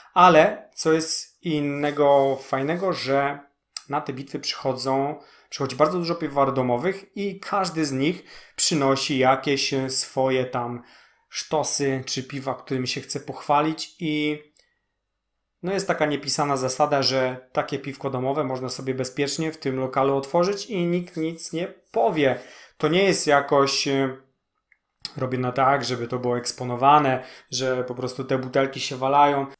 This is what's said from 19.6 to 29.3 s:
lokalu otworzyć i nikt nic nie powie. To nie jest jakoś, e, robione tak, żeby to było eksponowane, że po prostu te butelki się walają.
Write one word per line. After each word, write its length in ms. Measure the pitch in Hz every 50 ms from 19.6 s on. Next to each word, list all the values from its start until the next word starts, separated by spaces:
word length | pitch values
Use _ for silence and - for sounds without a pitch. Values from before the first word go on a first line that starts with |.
| - 135 131 131
lokalu 380 | 131 131 131 139 135 139 139 135
otworzyć 480 | 135 - - 175 175 196 202 196 -
i 200 | - 220 180 175
nikt 320 | 170 175 180 175 175 - 165
nic 360 | 160 160 170 160 - - -
nie 140 | 160 180 196 - - _ _
powie. 480 | - 220 226 226 170 156 143 131 123 - - - - - - - _ _
To 100 | - 151
nie 160 | 165 185 196
jest 240 | 190 156 - - 151
jakoś, 600 | 143 143 139 - 147 139 139 135 - - - 143
e, 300 | 139 135 135 131 131 131 - _ _ _ _ _ _ _ _ _ _ _ _ _ _ _ - - - -
robione 360 | 135 123 127 123 127 123 123
tak, 320 | - 131 131 143 139 120
żeby 220 | - 127 117 120 117
to 120 | 127 120
było 180 | 120 123 123 120
eksponowane, 840 | 120 - - - 127 123 123 120 131 139 147 151 143 135 131 127 - - - - - _
że 320 | 127 123 131 131 127 127 123
po 120 | 127 123
prostu 280 | 127 127 123 - - 127
te 140 | - 135 127
butelki 420 | 127 127 127 139 135 135 135 135
się 180 | - - 139 123
walają. 500 | 131 135 143 143 143 143